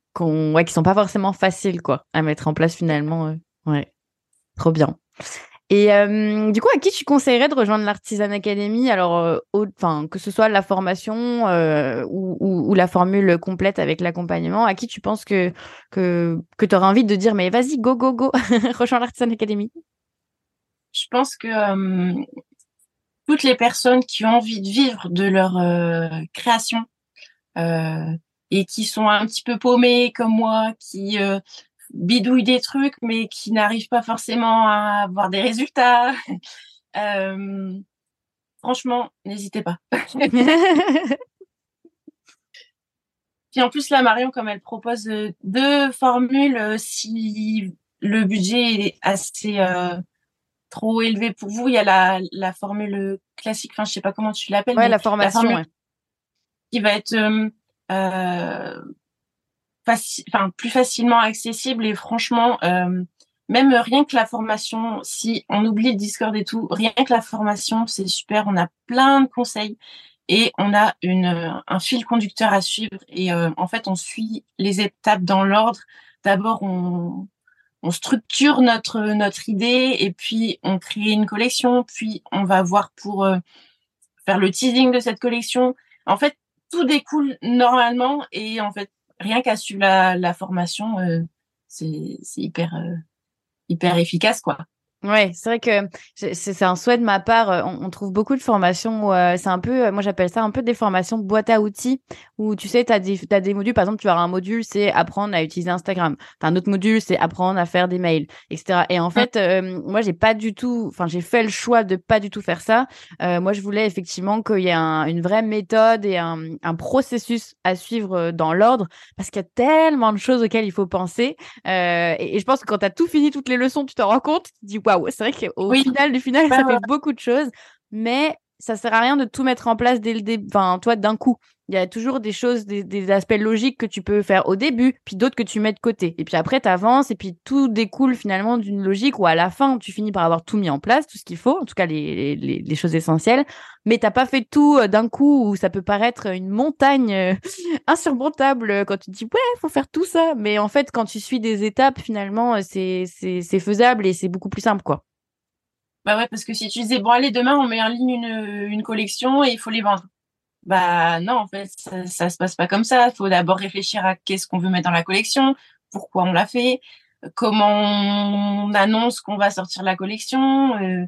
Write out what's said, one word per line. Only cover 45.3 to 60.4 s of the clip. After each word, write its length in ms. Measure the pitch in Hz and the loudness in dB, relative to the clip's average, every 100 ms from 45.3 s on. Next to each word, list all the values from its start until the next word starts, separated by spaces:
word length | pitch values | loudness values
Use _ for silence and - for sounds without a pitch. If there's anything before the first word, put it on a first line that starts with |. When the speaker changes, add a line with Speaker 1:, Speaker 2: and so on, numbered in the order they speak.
| - | -8
Speaker 2:
deux 480 | 190 240 277 285 277 | -4 0 2 2 0
formules, 640 | - 254 247 247 269 285 240 | 0 2 2 2 2 2 0
euh, 220 | 214 220 | -2 -4
si 960 | - - 214 226 220 214 214 214 190 - _ - | -6 -10 -6 -4 -4 -4 -2 -2 -4 -12 _ -6
le 240 | 202 220 | -2 0
budget 600 | 190 208 185 240 233 208 202 | 2 0 0 0 0 0 -2
est 120 | - | -2
assez, 580 | - 196 - - 214 202 | -2 -2 -4 -8 -4 0
euh, 380 | 185 180 180 175 - _ _ _ _ _ _ | 0 0 -4 -6 -12 _ _ _ _ _ _
trop 320 | - 220 226 | -6 -2 0
élevé 320 | 226 208 226 | 0 0 -4
pour 160 | - 202 | -6 -10
vous, 180 | 220 254 | -4 0
il 60 | |
y 40 | 233 | 2
a 60 | |
la, 380 | 202 185 185 190 185 | 4 6 4 2 -4
la 220 | 190 185 | -6 -6
formule 680 | - 196 208 208 196 196 196 _ - | -6 -8 -6 -6 -6 -6 -8 _ -12
classique, 360 | 220 220 - | -8 -8 -8
enfin, 100 | - | -6
je 80 | 214 | -6
sais 80 | 190 | -4
pas 140 | 202 | -6
comment 180 | 196 214 | -4 -4
tu 220 | 214 - | -6 -2
l'appelles, 240 | 202 247 240 | -2 0 2
Speaker 1:
Ouais, 60 | |
Speaker 2:
mais 60 | 233 | 4
Speaker 1:
la 60 | 214 | 4
Speaker 2:
la 40 | |
Speaker 1:
formation, 420 | 220 208 196 226 | 2 2 2 2
Speaker 2:
formule 160 | 226 160 | 2 0
Speaker 1:
ouais. 80 | 160 _ _ _ _ _ _ _ _ _ - | -6 _ _ _ _ _ _ _ _ _ -8
Speaker 2:
qui 80 | 233 | -2
va 140 | 208 | 0
être, 200 | 208 - | 0 -2
euh, 360 | 220 214 220 214 - _ _ - | 0 2 0 -2 -8 _ _ -6
euh, 880 | 190 190 185 180 175 170 - - - - - _ _ _ _ _ _ _ _ - | -4 -2 -2 -4 -4 -6 -8 -10 -14 -18 -20 _ _ _ _ _ _ _ _ 0
faci-, 380 | 226 - - - | 0 -2 -12 -4
enfin, 200 | 214 | -2